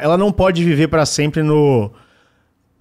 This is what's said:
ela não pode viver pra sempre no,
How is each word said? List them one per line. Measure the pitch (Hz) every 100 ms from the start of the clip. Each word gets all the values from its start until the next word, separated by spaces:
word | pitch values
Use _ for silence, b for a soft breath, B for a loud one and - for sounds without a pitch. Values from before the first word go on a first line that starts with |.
ela | 147 180
não | 202
pode | - 190 170
viver | 170 143 156
pra | 160
sempre | 147 - 147 156
no, | 151 151 147 127 101 b b b b b b _ _ _